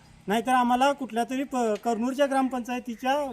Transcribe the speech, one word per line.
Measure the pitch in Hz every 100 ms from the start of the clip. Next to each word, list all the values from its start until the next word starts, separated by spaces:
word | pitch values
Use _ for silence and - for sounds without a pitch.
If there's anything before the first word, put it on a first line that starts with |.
| - - -
नाहीतर | 220 240
आम्हाला | 254 240 247 269
कुठल्या | 277 233 220
तरी | 233 262
प-, | 277 247
कर्नूरच्या | 233 208 233 226 240 262 277
ग्रामपंचायतीच्या | 269 262 254 240 247 247 220 254 285 277